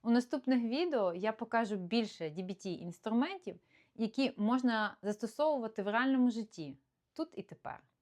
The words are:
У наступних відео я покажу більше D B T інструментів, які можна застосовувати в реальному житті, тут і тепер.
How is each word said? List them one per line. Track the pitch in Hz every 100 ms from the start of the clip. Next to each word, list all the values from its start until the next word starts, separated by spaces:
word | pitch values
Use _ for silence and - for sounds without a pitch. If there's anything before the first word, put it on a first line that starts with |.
У | 233
наступних | 240 247 294 254 254
відео | 233 262 359 277 190
я | 175 208
покажу | 220 226 233 226 208
більше | 175 226 214 -
D | 160 156 185
B |
T | 185 196
інструментів, | 165 175 170 - 233 294 381 - 175 _ _ _ -
які | 220 240 269 -
можна | 208 254 247 220 208 -
застосовувати | 202 208 233 - 302 285 226 220
в | 196
реальному | 214 262 269 247
житті, | 233 214 - 147 - _ _ _
тут | - 320
і | -
тепер. | 185 165 - - _ _